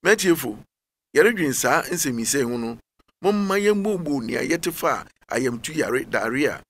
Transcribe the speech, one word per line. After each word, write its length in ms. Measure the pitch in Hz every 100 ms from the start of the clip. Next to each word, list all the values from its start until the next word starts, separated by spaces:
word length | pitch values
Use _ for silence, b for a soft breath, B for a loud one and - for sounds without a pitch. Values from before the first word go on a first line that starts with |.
Mɛtiefo, 540 | 175 208 190 165 127 104 - _ _ _ _ 135
yɛredwen 380 | 190 220 156
saa 300 | 123 123 160
nsɛmmisa 560 | - 175 147 120 113 143
yi 40 |
ho 140 | 120 120
no, 220 | 117 117 _ _ _ _
momma 340 | 185 208 196 196
yɛmmobɔ 640 | 202 208 202 196 165 143 113
nea 160 | 123
yɛte 320 | - 165 170
fa 320 | 165 165 113 - _ _
a 60 | 117
ayamtu 400 | 131 120 - 156
yare, 300 | 101 123 117
dare 400 | 113 110 127 143
a 160 | 80 -